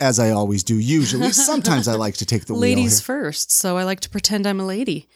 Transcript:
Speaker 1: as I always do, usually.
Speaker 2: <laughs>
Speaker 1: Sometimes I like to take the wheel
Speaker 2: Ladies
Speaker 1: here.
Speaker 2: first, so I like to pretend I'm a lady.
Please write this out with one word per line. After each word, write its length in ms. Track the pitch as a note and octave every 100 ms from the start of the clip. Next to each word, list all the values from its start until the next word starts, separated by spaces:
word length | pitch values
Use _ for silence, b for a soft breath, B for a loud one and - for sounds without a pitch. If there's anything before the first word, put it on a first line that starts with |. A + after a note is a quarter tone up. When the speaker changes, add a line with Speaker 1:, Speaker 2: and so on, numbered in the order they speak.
Speaker 1:
as 180 | C3+ A#2
I 100 | A2
always 320 | G#2 G2+ G2+
do, 160 | G#2 A2
usually. 540 | A#2 D#3 C3 - B3
Speaker 2:
<laughs> 0 |
Speaker 1:
Sometimes 560 | - - D4+ A3 C3+ A2
I 60 |
like 200 | A2 G#2+ -
to 60 | G#2
take 180 | A2 -
the 60 |
wheel 80 | A#3+
Speaker 2:
Ladies 400 | B3 B3+ A#3+ -
Speaker 1:
here. 40 |
Speaker 2:
first, 460 | - C#4 D3+ D3 -
so 260 | - F#3+ F3+
I 60 |
like 160 | F#3 F#3+
to 100 | -
pretend 360 | G#3 - G#3+ G3+
I'm 140 | G3
a 40 | F#3+
lady. 420 | G3 B3 D#3 -